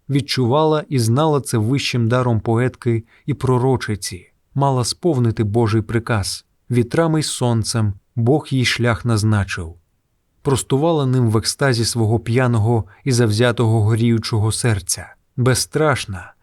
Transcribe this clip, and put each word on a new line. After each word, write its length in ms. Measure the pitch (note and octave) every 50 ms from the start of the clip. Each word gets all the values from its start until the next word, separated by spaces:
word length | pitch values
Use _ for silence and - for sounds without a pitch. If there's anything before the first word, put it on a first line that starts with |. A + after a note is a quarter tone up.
| _ -
Відчувала 760 | C3+ C#3+ A#2 - - C3 B2 A2+ C3 D3+ D#3 D#3 D#3 D3+ - -
і 100 | D3 B2+
знала 420 | A2+ A2 A#2 C#3 D#3+ D#3+ D3 C#3
це 160 | - - B2+
вищим 500 | A2+ G#2 A2+ C#3 C#3 - - - B2 A#2
даром 320 | A2 B2 B2+ B2 B2 A2+ G#2+
поетки 640 | - A#2 A2+ A2+ B2+ B2+ - - - A#2+ A#2 A2+ A2+ _ _ _ _
і 80 | - -
пророчиці. 920 | - - B2 B2+ B2 B2 C3+ C3 - - - G#2+ G2 - - F#2+ F2+ - _ _ _ _ _ _
Мала 280 | C3+ C#3 C#3 C3 B2+ A#2
сповнити 600 | - - - - F3 D3+ B2+ A#2+ A2+ A2 - A2+
Божий 380 | G2+ G2+ A#2+ A#2 G#2 A2 A2+
приказ. 640 | G#2 - A2+ A2+ A2 - A#2+ G#2 F2+ - - - - _ _ _ _ -
Вітрами 480 | A#2+ B2 A#2 A#2+ - D#3+ E3 D#3+ D#3 D#3
й 40 | -
сонцем 720 | - - - C3 A#2+ A#2 A2+ G#2+ - - A#2 A2 G#2 F#2+ - _ _ _
Бог 320 | A#2+ A2+ A#2+ D3 D3 - -
їй 160 | C3+ C3 A#2+
шлях 400 | - - - A2+ A#2+ A2 - -
назначив. 720 | A#2 A2+ G#2 G#2 A2 G#2+ G#2 F#2+ F#2+ - G2+ F2 E2 E2 - _ _ _ _ _ _ _ _ _ _ _ _
Простувала 640 | _ C#3 C3+ A#2+ - - C#3 C3+ D3+ E3+ E3 D3+ C3+
ним 240 | B2+ B2+ B2+ A#2+ A2+
в 80 | G#2+
екстазі 480 | A2 - - - - C#3+ C3+ A#2+ A2+ A2+
свого 340 | - - A#2 A2 G#2 A#2 A2+
п'яного 680 | - A#2 A2+ C3 C3 B2 A#2+ A2 G#2 A#2 A#2+ A2+ G#2 - - _ _
і 80 | C#3
завзятого 720 | B2 A#2 A#2+ G#2+ G#2 G#2+ B2 B2 A2+ B2+ A#2+ A2 A2+ A2+
горіючого 720 | G#2 G#2+ A#2 G#2+ A#2+ A#2 A#2 A2 - - A#2 G#2+ G#2 A2
серця. 640 | G#2 - - A#2+ A2 G2+ - - - - - - - _ _ _ _
Безстрашна, 960 | B2+ A#2+ C3 A#2+ - - - - D3 D#3 D3+ B2+ - - - F#2+ F2 - - - _